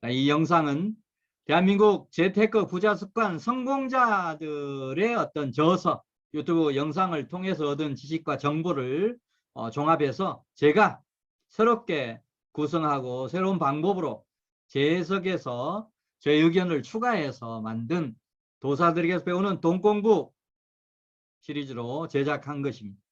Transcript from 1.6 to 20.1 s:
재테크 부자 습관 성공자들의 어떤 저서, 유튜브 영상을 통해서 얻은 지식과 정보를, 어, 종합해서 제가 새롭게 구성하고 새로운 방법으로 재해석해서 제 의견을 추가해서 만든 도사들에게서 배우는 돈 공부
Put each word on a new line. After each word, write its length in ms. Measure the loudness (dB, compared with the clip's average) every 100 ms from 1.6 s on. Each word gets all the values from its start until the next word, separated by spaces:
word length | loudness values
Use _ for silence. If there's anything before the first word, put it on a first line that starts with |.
| 4 6 6 4 -2
재테크 540 | 0 0 2 2 2 0
부자 280 | 0 0
습관 440 | 0 -4 -4 -2 -4
성공자들의 1800 | -4 -4 -2 -2 -2 2 2 2 -2 -6 -6 -6 -6 -6 -6 -2 0
어떤 360 | 0 -4 -4 -6
저서, 520 | 2 4 4 0 -2 _ _ _
유튜브 420 | -8 -2 2 2 0
영상을 500 | -2 0 -2 -2 -6
통해서 420 | -8 -6 -2 -2
얻은 240 | -2 -4
지식과 420 | -6 -6 -8 -4 -4
정보를, 800 | -2 -2 -2 -2 -2 -2 -2 -4 _ _ _
어, 160 | -10 -8
종합해서 760 | -2 2 2 2 -2 -4 -6 _ _
제가 440 | 4 6 4 2 _ _ _ _ _
새롭게 720 | 0 0 0 -2 -4 -4 -10 _ _ _
구성하고 760 | -6 -4 -2 -2 -2 -4 -6 -6
새로운 300 | -2 -2 0
방법으로 680 | 0 0 0 0 -2 -6 _ _ _ _ _
재해석해서 1200 | 0 2 2 0 -2 -2 -4 -6 -6 -6 -6 -10 _ _ _
제 140 | 2
의견을 500 | 4 6 4 0 -2
추가해서 800 | -4 -4 -2 0 -2 -6 -10 -8
만든 520 | -6 -6 -4 -2 -4 -8 _ _ _ _
도사들에게서 640 | -4 2 2 2 0 0
배우는 380 | 0 0 0 2
돈 180 | 2 4
공부 520 | 4 2 4